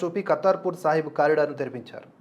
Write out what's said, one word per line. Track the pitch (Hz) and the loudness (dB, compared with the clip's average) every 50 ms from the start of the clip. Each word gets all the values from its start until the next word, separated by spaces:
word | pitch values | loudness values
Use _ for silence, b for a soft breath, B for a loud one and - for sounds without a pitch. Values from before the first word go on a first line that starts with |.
| 185 | -4
చూపి | 170 170 202 | -4 -4 -2
కర్తార్పూర్ | 190 - 156 - - 190 190 185 - 185 170 | 0 0 0 2 4 2 2 2 0 -4 -4
సాహిబ్ | 170 - 156 156 160 156 151 | 0 0 2 2 2 0 -2
కారిడార్ను | - - 147 151 156 151 147 147 147 | 0 2 2 4 4 4 2 0 -2
తెరిపించారు. | 143 139 - 139 - - - - - - - - _ | -4 -6 -6 -8 -10 -14 -14 -16 -18 -18 -20 -20 _